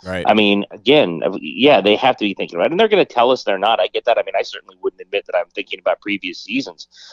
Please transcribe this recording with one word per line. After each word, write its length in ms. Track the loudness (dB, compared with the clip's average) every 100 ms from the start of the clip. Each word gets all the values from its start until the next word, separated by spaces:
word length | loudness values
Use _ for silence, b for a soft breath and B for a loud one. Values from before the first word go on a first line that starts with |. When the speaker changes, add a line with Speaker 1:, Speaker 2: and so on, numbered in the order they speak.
Speaker 1:
Right. 200 | -10 -4 0
Speaker 2:
I 80 |
mean, 320 | 2 4 2 -2
again, 500 | -6 2 4 4 0 -4 -4
yeah, 400 | -10 0 4 4
they 140 | 4
have 220 | 2 2 0
to 80 |
be 100 | -4
thinking 220 | -4 -6 -2
about 100 | -2
it. 60 |
And 80 | 2
they're 80 | 2
gonna 160 | 2
tell 260 | 2 2 2
us 140 | 2
they're 120 | 0 0
not. 240 | 0 0
I 60 | 0
get 180 | -2 0
that. 120 | 0
I 60 |
mean, 100 | 0 -4
I 60 |
certainly 340 | -6 -10 -20 _
wouldn't 180 | -8 -8
admit 260 | -8 -8 -4
that 100 | -4
I'm 120 | -4
thinking 240 | -10 -12 -8
about 220 | -4 -4
previous 400 | -6 -8 -8 -14
seasons. 480 | -8 -8 -8 -12 -20 B B